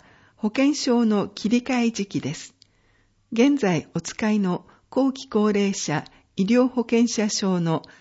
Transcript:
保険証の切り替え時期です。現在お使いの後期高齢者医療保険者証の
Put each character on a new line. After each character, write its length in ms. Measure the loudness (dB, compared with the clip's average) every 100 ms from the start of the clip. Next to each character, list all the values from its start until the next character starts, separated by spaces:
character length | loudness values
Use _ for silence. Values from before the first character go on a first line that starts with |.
| -14 _ _ _
保 100 | -4
険 260 | 0 0
証 300 | 0 0 2 2
の 220 | 0 -2
切 220 | -4 -2
り 120 | 0
替 260 | 0 -2 -2
え 40 |
時 160 | -2 -6
期 140 | -6
で 120 | -6 -8
す。 200 | -14 _ _ _ _ _ _ _ _
現 260 | 2 2 4
在 300 | 2 0 -2
お 60 | -6
使 320 | -8 -4 -2
い 80 | 0
の 260 | 0 -2 -6 _ _
後 220 | 0 0
期 160 | -2 -4
高 240 | 0 2
齢 220 | 2 0
者 320 | -2 -4 -4 -6 -14 _ -4
医 80 | 2
療 240 | 4 2
保 140 | 0
険 240 | 0 2 2
者 200 | 0 -2
証 320 | -2 0 0
の 240 | 0 -2 -4 -20